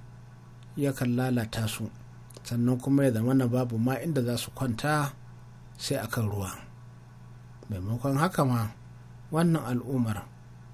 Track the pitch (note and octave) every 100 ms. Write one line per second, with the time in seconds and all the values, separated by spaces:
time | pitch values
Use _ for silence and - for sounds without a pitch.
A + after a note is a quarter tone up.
0 | - - - - - - - - C#3+ C3+
1 | B2 A#2+ B2+ A#2+ A2 A#2 A2 - A2 -
2 | - - - - - A#2+ A#2+ B2 C3+ C#3
3 | C3+ A2 A#2+ C3+ A#2+ B2 B2 A2+ B2 B2+
4 | E3+ C#3 A#2+ A#2 - - B2+ A2 D3 D3+
5 | C#3 - - - - - - - - C#3
6 | A2 A#2+ G#2+ G2+ F#2 - - - - -
7 | - - - - - - - F#2+ F#2+ A#2+
8 | C#3 C3+ F3 F3 C3+ A#2+ A2 - - -
9 | - - - D#3 E3+ D#3+ A#2 A#2+ A2+ C3
10 | A2 G2+ - - - - -